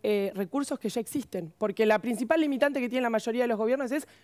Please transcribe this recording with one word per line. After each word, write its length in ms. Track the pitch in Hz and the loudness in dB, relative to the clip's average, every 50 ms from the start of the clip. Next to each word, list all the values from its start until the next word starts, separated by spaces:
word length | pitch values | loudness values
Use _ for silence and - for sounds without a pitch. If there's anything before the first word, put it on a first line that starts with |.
eh, 300 | - 214 208 202 196 98 - | 0 0 2 2 0 -2 -2
recursos 460 | 190 202 170 - 277 285 - 285 - | -4 -6 -2 -2 -4 -2 -2 -4 -4
que 100 | - 208 | -4 -4
ya 100 | - 240 | -4 -4
existen. 540 | 220 - - - - - - 185 170 160 - - | -6 -4 -6 -6 -6 -6 -8 -8 -8 -8 -6 -4
Porque 260 | 214 208 196 - 220 | -2 -2 2 2 4
la 140 | 214 214 208 | 4 4 2
principal 420 | - 240 233 202 247 220 320 330 | 2 -2 -2 -2 0 2 2 2
limitante 380 | 311 294 277 233 285 285 285 277 | 2 2 2 2 2 2 2 0
que 80 | 247 233 | -2 -2
tiene 140 | 233 254 254 | -2 0 0
la 80 | 233 | 2
mayoría 320 | 226 220 - 240 226 247 247 | 0 0 -2 -2 0 0 0
de 40 | |
los 100 | 240 233 202 | 0 0 0
gobiernos 320 | 220 226 254 277 277 226 | 0 0 0 0 0 -2
es 160 | 269 311 - - - - | -2 -4 -4 -8 -18 -20